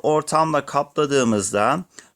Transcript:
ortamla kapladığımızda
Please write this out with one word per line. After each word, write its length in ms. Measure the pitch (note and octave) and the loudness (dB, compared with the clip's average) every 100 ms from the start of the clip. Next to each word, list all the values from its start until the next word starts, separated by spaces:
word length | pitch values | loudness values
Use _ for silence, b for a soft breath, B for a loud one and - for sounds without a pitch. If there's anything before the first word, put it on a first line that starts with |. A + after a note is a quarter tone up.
ortamla 640 | C#3+ D3+ D3 D#3 D#3+ D3 C#3 | 0 0 0 0 0 -2 -2
kapladığımızda 1160 | C#3+ C#3+ - D3 C#3 A#2 G#2+ F#2+ G2+ A2 D#3 - B B | -4 -4 -2 0 2 2 0 0 0 0 0 -4 B B